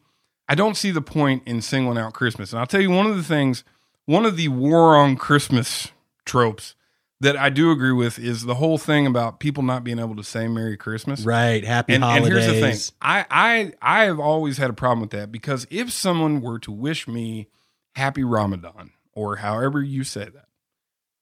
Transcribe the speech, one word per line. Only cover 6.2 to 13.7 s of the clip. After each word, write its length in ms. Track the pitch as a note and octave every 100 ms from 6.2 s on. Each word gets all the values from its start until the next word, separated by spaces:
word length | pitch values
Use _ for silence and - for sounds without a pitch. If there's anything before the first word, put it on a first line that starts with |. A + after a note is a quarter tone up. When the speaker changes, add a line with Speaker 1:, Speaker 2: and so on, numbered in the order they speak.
| -
Speaker 1:
tropes 500 | B2+ A#2 G#2+ - - _ _ _ -
that 160 | C3+ C#3+
I 140 | C#3
do 180 | C3+ E3
agree 220 | D3+ C3
with 260 | B2+ A#2+ A2+
is 280 | A#2+ A#2 A#2+
the 100 | B2
whole 240 | D#3+ D#3
thing 260 | - D3+ C#3
about 340 | B2 A#2 -
people 220 | D3 C#3+
not 220 | B2+ B2+
being 160 | A#2+ A#2
able 160 | A2+ G#2+
to 80 |
say 240 | G#2 A#2 A2+
Merry 280 | A2+ A2+ G2+
Christmas. 460 | - A2 - C#3
Speaker 2:
Right, 420 | A2 A#2 A#2+ A2
Happy 300 | G#2 A#2+ A#2+
Speaker 1:
And, 100 | C3
and 220 | B2 A#2 A#2
Speaker 2:
Holidays. 200 | A#2 A2+
Speaker 1:
here's 20 |
the 400 | A2 C3 G#2+ -
thing. 60 | -
I, 260 | C#3 F#3+ -
I, 420 | C#3+ A3 A#3 G3